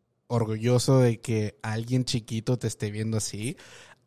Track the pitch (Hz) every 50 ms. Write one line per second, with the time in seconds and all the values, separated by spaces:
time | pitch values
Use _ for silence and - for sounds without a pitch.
0 | _ _ _ _ _ - 123 117 110 107 110 107 110 120 123 123 - - 131 131
1 | 127 120 113 - - - 113 110 107 104 - _ - 113 110 117 117 120 127 127
2 | 123 - - 117 104 - 113 113 107 - 127 113 - 110 - - 110 104 104 107
3 | 110 113 110 107 - - - 101 110 127 - - - - - - - - - _
4 | _